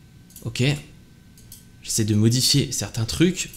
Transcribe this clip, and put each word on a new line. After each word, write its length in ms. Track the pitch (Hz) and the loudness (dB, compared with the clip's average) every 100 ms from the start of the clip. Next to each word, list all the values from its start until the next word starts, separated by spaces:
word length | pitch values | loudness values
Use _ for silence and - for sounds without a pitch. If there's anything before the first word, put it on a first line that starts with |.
| - - - - - | -20 -20 -20 -14 -8
ok, 180 | - 127 123 - - - - - - - - - - | -2 0 0 -6 -20 -20 -20 -20 -20 -20 -20 -20 -18
j'essaie 220 | - - 107 | -6 -2 0
de 100 | 107 | 4
modifier 560 | 113 123 - 143 - | 4 4 2 2 0
certains 340 | - 101 - 110 | -4 -8 -6 -4
trucs, 460 | - 175 175 - | 2 2 2 -8